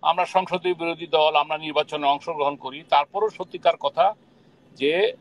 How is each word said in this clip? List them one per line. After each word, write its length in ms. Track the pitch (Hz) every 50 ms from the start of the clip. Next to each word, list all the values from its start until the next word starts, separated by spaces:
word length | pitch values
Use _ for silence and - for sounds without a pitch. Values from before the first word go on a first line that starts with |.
আমরা 240 | - - 170 180 180
সংসদীয় 500 | 165 - 185 185 175 175 185 170 185 180 160
বিরোধী 260 | 170 170 165 160 170
দল, 260 | 165 160 160 151 156 156 151 147
আমরা 140 | 151 156
নির্বাচনে 480 | 156 156 156 147 147 151 - 156 151 147 139 143
অংশগ্রহণ 420 | 143 - - 165 147 143 143 143
করি, 240 | - - 131 131 147 165 _ -
তারপরও 360 | 143 147 _ - 196 214 220
সত্যিকার 480 | - - 190 - - 180 - 175 170
কথা 280 | - - 185 - - 175 196 220 _ _ _ _ _ _ _ _ _ _ _ -
যে 160 | - 131 143 160 180 196 - - -